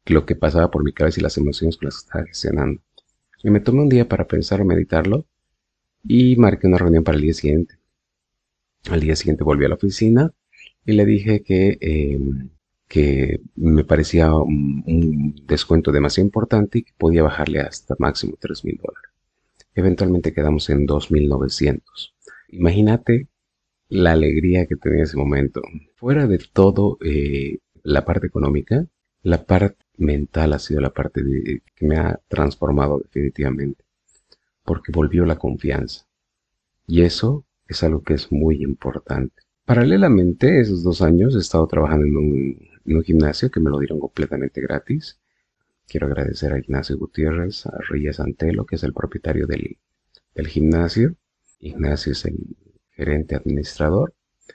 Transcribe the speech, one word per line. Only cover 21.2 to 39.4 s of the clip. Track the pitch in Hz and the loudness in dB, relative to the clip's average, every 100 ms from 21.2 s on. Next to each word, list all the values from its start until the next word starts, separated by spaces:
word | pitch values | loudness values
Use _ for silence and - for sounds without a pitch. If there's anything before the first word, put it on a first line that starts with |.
| 73 | 2
novecientos. | 67 67 - 69 - - - - _ _ - _ | 0 -2 -2 -2 -2 -8 -20 -20 _ _ -20 _
Imagínate | 90 87 98 107 117 - 117 135 _ _ _ _ _ - | -2 2 4 4 2 2 0 -2 _ _ _ _ _ -6
la | 95 85 | 2 4
alegría | 80 76 73 87 90 85 | 4 2 2 2 2 0
que | 71 | -4
tenía | 76 73 | -2 0
en | |
ese | 76 67 | 0 -2
momento. | 71 71 69 - - 78 _ _ | 0 0 -2 -4 -14 -16 _ _
Fuera | 120 147 131 | -2 0 2
de | 90 | 0
todo, | - - 98 98 101 - | 0 4 4 4 0 -2
eh, | 82 73 71 69 69 - _ _ | -2 -2 -2 -4 -6 -10 _ _
la | 73 69 | -2 0
parte | - 80 - | 0 -2 -2
económica, | - 71 71 67 123 170 _ _ _ | -2 0 -2 0 -2 -2 _ _ _
la | 95 85 - | -2 0 2
parte | 92 101 - _ - | 2 2 -4 _ -4
mental | 78 71 71 - 78 | -2 0 -2 0 0
ha | 71 | 0
sido | - 78 | -2 -2
la | 69 | -2
parte | - 69 - | -4 -6 -4
de, | 69 67 - 64 - | -2 -2 -4 -8 -10
que | - 76 | -4 0
me | 80 | 2
ha | 82 82 - | 0 -4 -6
transformado | - 73 - 73 71 69 73 | -2 -2 -2 0 0 0 -2
definitivamente, | - 71 71 - 69 65 69 - _ _ _ _ _ _ _ _ | -4 -4 -4 -2 -4 -4 -6 -8 _ _ _ _ _ _ _ _
porque | - 82 - | -6 -6 -4
volvió | 82 76 85 85 | -2 0 2 0
la | 80 | -2
confianza. | 69 67 69 69 - - _ _ _ _ _ _ _ _ - | -6 -6 -4 -4 -6 -12 _ _ _ _ _ _ _ _ -2
Y | 85 | 2
eso | 85 - 113 147 - _ - | 2 2 -2 -4 -8 _ -14
es | - | -4
algo | 82 78 | -2 -2
que | - | -2
es | 73 - | -4 -2
muy | 71 80 73 | 0 0 0
importante. | 71 69 67 - - 67 65 _ | -4 -6 -8 -8 -8 -6 -6 _